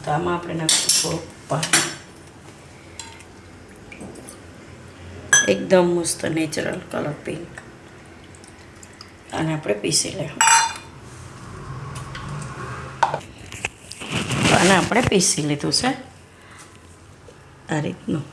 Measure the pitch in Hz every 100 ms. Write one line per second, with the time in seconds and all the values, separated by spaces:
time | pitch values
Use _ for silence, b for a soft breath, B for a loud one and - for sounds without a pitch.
0 | - 151 175 175 175 165 160 - - -
1 | 170 165 - - - - - - - -
2 | - - - - - - - - - -
3 | - - - - - - - - - -
4 | - - - - - - - - - -
5 | - - - - - 196 185 185 175 175
6 | 165 - - 156 156 - - - - -
7 | 147 151 - 160 170 - - - - -
8 | - - - - - - - - - -
9 | - - - 175 160 156 147 208 - 151
10 | - 190 - - 906 906 906 - - -
11 | - - - - - - - - - -
12 | - - - - - - 370 - - -
13 | - - - - - - - - - -
14 | - - - - - - 175 190 165 226
15 | 240 202 175 - 151 147 160 147 247 294
16 | - - - - B B B - - -
17 | - - - - - - - 156 143 -
18 | - 170 143